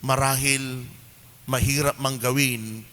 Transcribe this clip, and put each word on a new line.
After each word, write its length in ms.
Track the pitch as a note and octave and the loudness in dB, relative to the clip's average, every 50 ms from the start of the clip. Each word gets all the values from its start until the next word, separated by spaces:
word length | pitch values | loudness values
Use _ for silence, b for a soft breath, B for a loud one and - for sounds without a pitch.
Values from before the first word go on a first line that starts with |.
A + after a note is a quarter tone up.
Marahil 840 | - C3+ C3 C3 C3+ C3+ C3+ C3 C3+ C#3 C#3 C3+ C3+ C3 B2+ B2+ B2 B2 - - - - - - - - - - - | 2 2 2 2 2 2 0 2 2 2 2 2 0 -4 -6 -8 -10 -12 -16 -18 -20 -20 -20 -20 -20 -20 -20 -18 -6
mahirap 540 | - C3+ B2+ G#2 B2 C#3 C#3+ D3 C#3 - - | -2 0 0 2 2 2 2 2 2 0 0
mang 160 | C#3 C3 C3+ | -2 -2 -2
gawin 680 | B2 A2+ B2 B2+ C#3+ C#3 C3 B2 A#2 A2 A2 A2 A2 A2 - | 0 0 0 2 4 2 2 0 -4 -8 -10 -10 -12 -14 -16